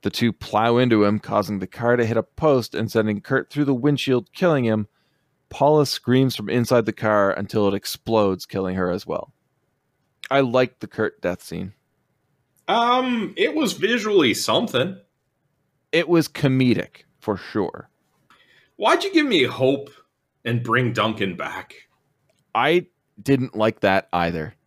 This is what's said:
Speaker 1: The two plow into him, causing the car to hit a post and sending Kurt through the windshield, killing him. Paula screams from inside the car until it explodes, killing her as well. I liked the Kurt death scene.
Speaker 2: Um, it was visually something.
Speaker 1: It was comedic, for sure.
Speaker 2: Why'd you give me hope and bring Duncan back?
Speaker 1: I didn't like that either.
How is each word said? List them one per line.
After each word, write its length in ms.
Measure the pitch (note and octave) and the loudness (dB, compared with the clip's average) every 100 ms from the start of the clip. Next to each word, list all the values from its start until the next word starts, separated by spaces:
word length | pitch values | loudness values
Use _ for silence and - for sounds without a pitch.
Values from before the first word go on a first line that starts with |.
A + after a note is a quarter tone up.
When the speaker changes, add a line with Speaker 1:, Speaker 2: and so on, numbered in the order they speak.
Speaker 1:
The 80 | G#2 | -6
two 220 | - A#2+ | 0 -2
plow 440 | - - G#2+ A#2 A#2 | -2 -4 0 2 2
into 280 | B2+ A2+ G#2 | 2 4 4
him, 120 | G#2 | 0
causing 380 | - G#2 F#2+ G2+ | -2 -2 -2 -6
the 80 | F#2+ | -8
car 300 | - A#2 B2 | -4 0 2
to 100 | A2+ | 2
hit 120 | A2+ | 0
a 60 | |
post 520 | - - D#3+ C3+ A2 D2+ | -4 -2 2 2 0 -6
and 160 | G#2+ | -2
sending 300 | A2+ G#2+ G#2 | 0 0 -2
Kurt 280 | - C3+ - | -2 -4 -2
through 160 | C#3+ C#3+ | -4 -2
the 80 | |
windshield, 580 | B2+ C#3+ C#3+ - B2 G#2+ | 0 0 0 0 -2 -2
killing 320 | - F3+ D3 A#2 | -2 0 2 0
him. 220 | G#2+ G#2 _ _ _ _ _ _ | 0 -4 _ _ _ _ _ _
Paula 360 | - C#3+ D3+ C#3+ | 0 2 4 2
screams 480 | - - B2+ C3+ - | -2 0 2 2 -2
from 140 | G#2 | -4
inside 360 | B2 A#2 A#2+ A2 | -2 2 2 0
the 80 | |
car 380 | G#2+ A2 G#2 G2 | -2 0 2 2
until 360 | - G2+ A2+ G2+ | 0 -4 0 0
it 60 | |
explodes, 720 | G2+ - - - A2+ G#2 F#2 - | 0 -6 -12 -2 2 2 -2 -6
killing 300 | G2+ F#2+ F#2 | -6 -4 -2
her 160 | F2+ | -2
as 160 | F2+ - | -4 -6
well. 240 | D#2+ - _ _ _ _ _ _ _ _ _ - | -8 -8 _ _ _ _ _ _ _ _ _ -2
I 100 | C#3 | 0
liked 380 | C3 B2 B2+ _ | 2 2 0 _
the 80 | G#2+ | -14
Kurt 340 | - A2 - | -4 -6 -4
death 220 | F2+ F#2 | -6 -6
scene. 300 | - E2+ F#2+ - _ _ _ _ _ _ _ _ - | -10 -12 -12 -16 _ _ _ _ _ _ _ _ -4
Speaker 2:
Um, 680 | G#3+ A#3 B3+ B3+ A#3+ F#3 - | 0 2 2 0 -2 -4 -2
it 160 | A3 | -2
was 200 | D4+ B3 | 0 -2
visually 600 | - F#3+ A#3+ G#3+ G3+ C3 | -2 -2 -2 2 4 4
something. 640 | F#2 - B2 A#3 B2 D#3+ - _ _ _ _ _ _ _ _ _ | 2 0 0 0 -2 -2 -6 _ _ _ _ _ _ _ _ _
Speaker 1:
It 180 | E3 D#3 | -2 2
was 180 | E3+ D3+ | 2 0
comedic, 760 | - C#3+ C3 B2+ G2+ - _ _ _ | -2 0 2 2 2 -2 _ _ _
for 180 | - G2 | -6 -6
sure. 520 | - G#2+ F2+ - - _ _ _ _ _ _ _ _ _ | -4 -4 -4 -8 -20 _ _ _ _ _ _ _ _ _
Speaker 2:
Why'd 280 | G#3+ E4+ | 2 2
you 100 | G4 | 2
give 140 | E4+ D4 | 0 2
me 160 | F#3 | 2
hope 480 | B2 - C3 C#3 - _ _ _ _ _ | 0 2 0 0 -6 _ _ _ _ _
and 200 | A#2+ A#2+ | -6 -4
bring 300 | A#2 A#2 B2 | 0 0 0
Duncan 440 | G#2+ G#2+ A2 G2 F2 | 0 -2 -2 -4 -4
back? 380 | D2+ F#2+ - - _ _ _ _ _ _ _ G#2+ | -10 -10 -16 -20 _ _ _ _ _ _ _ 0
Speaker 1:
I 320 | C3+ F3 F3 _ _ - | 2 2 -2 _ _ -12
didn't 340 | G#2 C3+ B2+ G#2+ | 0 0 0 0
like 260 | A2 A2 | 0 2
that 280 | G2 F#2+ - | 2 2 0
either. 420 | F2 E2+ E2+ D2+ - | -2 -2 -2 -8 -12